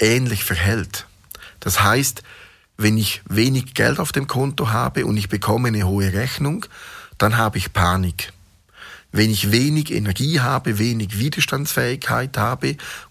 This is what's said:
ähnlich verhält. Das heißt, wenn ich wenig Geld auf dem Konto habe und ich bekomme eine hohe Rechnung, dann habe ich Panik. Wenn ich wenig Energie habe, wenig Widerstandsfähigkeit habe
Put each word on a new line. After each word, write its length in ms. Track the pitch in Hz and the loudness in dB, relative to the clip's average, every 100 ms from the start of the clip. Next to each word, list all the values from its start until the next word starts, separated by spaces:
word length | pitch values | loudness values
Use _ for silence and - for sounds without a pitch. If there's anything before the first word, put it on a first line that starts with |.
ähnlich 420 | 110 123 127 104 | 2 4 2 -2
verhält. 640 | - 87 95 110 98 - - _ - - - - | -2 0 2 0 -2 -8 -12 _ -20 -20 -20 -10
Das 220 | 107 98 | -2 2
heißt, 400 | 104 120 135 - - - - - _ - | 4 4 2 -4 -12 -20 -20 -20 _ 0
wenn 220 | 107 110 | 2 4
ich 240 | 104 - - | 2 -2 -2
wenig 460 | 101 123 131 131 | 0 2 2 -2
Geld 240 | - 110 139 | 0 0 2
auf 140 | 170 | -2
dem 140 | 143 139 | -2 -2
Konto 440 | 127 135 - 123 | 0 -2 0 0
habe 360 | 113 127 135 120 | 0 0 0 0
und 100 | 107 | 0
ich 120 | 101 | -2
bekomme 400 | 104 101 113 123 | -2 0 2 2
eine 180 | 110 92 | 2 2
hohe 260 | 98 95 | 2 2
Rechnung, 540 | 95 120 - 143 170 - - - - - - | 0 -2 -2 -2 -2 -6 -14 -18 -18 -14 0
dann 180 | 104 113 | 2 4
habe 220 | 110 95 | 2 0
ich 140 | 90 | -4
Panik. 600 | - 87 92 92 80 - - _ _ _ - - - - | 0 2 2 0 -4 -8 -14 _ _ _ -20 -20 -20 -6
Wenn 180 | - 110 | 0 2
ich 200 | 101 101 | 2 2
wenig 400 | 113 139 151 151 | 2 4 2 0
Energie 480 | 110 101 92 139 160 | 0 0 0 0 2
habe, 380 | 123 135 117 104 | 2 0 0 0
wenig 400 | 117 113 95 98 | 0 0 -4 -2
Widerstandsfähigkeit 1160 | 139 - - 139 147 - 123 131 - 120 131 - | -2 0 -2 -2 -2 0 0 -2 -2 -2 -2 -2
habe 400 | 107 127 135 139 - - - | 0 0 -2 -4 -8 -14 -6